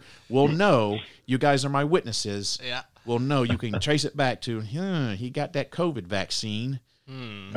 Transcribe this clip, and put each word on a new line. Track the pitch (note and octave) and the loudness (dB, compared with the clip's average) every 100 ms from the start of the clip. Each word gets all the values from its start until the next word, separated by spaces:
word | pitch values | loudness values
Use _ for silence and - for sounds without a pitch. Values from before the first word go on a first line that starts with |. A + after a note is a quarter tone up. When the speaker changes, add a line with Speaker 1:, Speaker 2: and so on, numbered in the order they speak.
| - - - | -6 -20 0
Speaker 1:
we'll | B2+ C#3+ | 4 4
know. | D#3 G3+ B2+ G#2 G#2 - - - | 4 6 6 4 -2 -6 -12 -2
You | B2+ | 2
guys | D3 C#3 C#3 | 4 4 2
are | |
my | C#3+ | 0
witnesses. | D3 F3 A#2 G#2 G#2+ G2+ G2 - | 2 2 2 -4 -2 -4 -4 -6
Speaker 2:
Yeah. | B2+ B2+ - _ | -6 -8 -10 _
Speaker 1:
We'll | A#2 A#2+ | -2 0
know. | C3+ C#3 | 2 2
You | A#2+ A#2+ | 2 0
can | A#2 G#2+ | -2 -2
trace | D3 D3+ C#3+ | 2 2 0
it | C#3+ | 0
back | C3 A2 | 0 0
to, | B2 A2+ | -4 -4
"Huh, | G#2 D3 G3 E3+ A#2+ | -4 -6 -2 -2 -2
he | G2 B2 | -2 -6
got | D3 C#3 | -6 -4
that | C#3+ - | -4 -4
covid | - F3 B2 F2 | -2 -2 -2 -4
vaccine." | G2 F2+ - A2 G#2+ B2+ C3+ _ _ - | -4 -2 -4 -4 -4 -4 -6 _ _ -18
Speaker 2:
Hmm. | C3 A#2 G2+ G2 | -14 -12 -14 -6